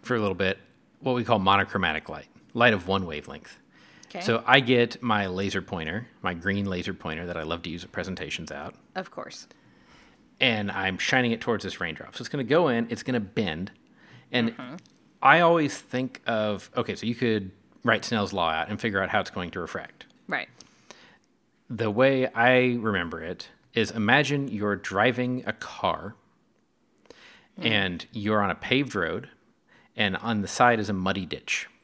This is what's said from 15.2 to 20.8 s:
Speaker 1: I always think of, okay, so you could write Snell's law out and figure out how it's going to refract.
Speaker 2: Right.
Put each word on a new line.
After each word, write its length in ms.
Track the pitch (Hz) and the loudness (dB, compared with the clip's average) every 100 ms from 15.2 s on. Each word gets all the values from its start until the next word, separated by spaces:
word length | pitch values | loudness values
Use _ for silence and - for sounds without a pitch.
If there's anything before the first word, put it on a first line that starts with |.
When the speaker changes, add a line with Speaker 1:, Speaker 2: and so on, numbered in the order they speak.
Speaker 1:
I 180 | 135 160 | 6 8
always 380 | 170 170 143 - | 6 4 2 -4
think 440 | - 127 127 - - | -6 -6 -6 -6 -4
of, 420 | 113 107 101 - - | 0 0 -2 -6 -6
okay, 200 | 110 92 | -4 -4
so 100 | 107 | -4
you 100 | 117 | -2
could 360 | 120 110 95 - _ _ 117 | 0 0 -2 -14 _ _ 0
write 180 | 113 | 0
Snell's 300 | - 113 98 | 0 -2 -2
law 160 | 98 82 | 0 0
out 180 | 80 82 | 0 -4
and 120 | 104 | -4
figure 200 | 117 98 | -2 0
out 80 | 95 | 0
how 120 | 107 | 0
it's 80 | 92 | -2
going 220 | - 87 | -6 -8
to 80 | 92 | -6
refract. 440 | 85 95 - - - _ - | -8 -10 -12 -18 -20 _ -8
Speaker 2:
Right. 220 | 135 85 _ - _ | -8 -8 _ -20 _